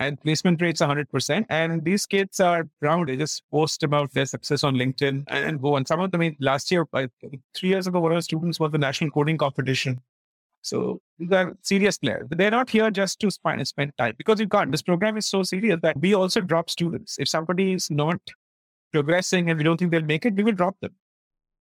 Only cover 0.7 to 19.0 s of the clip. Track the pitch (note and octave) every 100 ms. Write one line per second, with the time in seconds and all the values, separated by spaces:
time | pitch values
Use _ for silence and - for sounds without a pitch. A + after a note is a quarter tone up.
0.7 | D#3+ D3+ C#3+ D3 C3 - E3 - D#3 E3
1.7 | E3 D#3 G3+ - G3+ G3 - F3+ E3+ D#3+
2.7 | _ D3 F3 E3+ C3+ D3+ - - D3 D3+
3.7 | - D#3 D3 C#3+ C3+ C3+ - - C#3 C#3+
4.7 | B2+ B2+ - C#3 C3+ C#3+ C3+ C#3+ D3+ C#3
5.7 | C#3 C3 E3 F#3+ F3 E3 D3 C3+ C#3 -
6.7 | F3+ D3+ B2+ C3 - C#3 C#3 _ - F#3
7.7 | F#3+ F#3 F3+ E3 E3+ E3 D#3+ E3+ D#3 D#3
8.7 | D#3 C3+ - D#3 D3 D3 D#3+ C#3+ - C3
9.7 | C3 C#3 B2+ - _ _ _ _ _ -
10.7 | A#2+ B2 - _ - E3+ F#3 F3+ - -
11.7 | F#3+ G3+ - C3+ F#2+ B2+ E3+ G#3 A#3 C4
12.7 | G#3+ A3 F#3+ F#3+ - G#3 - E3 - C#3
13.7 | - C#3+ - A#2 A2 - G#3+ G#3 G3+ E3+
14.7 | D#3 - F3 G#3+ G#3+ - G3 F#3 F#3+ A3
15.7 | E3 E3 C#3+ F3 G#3 F#3 A3+ F#3+ E3 E3
16.7 | - E3+ D#3 - - C#3 D#3 E3 F3+ F#3+
17.7 | F3+ - D3 D3+ F3 - - _ _ _
18.7 | _ _ D#3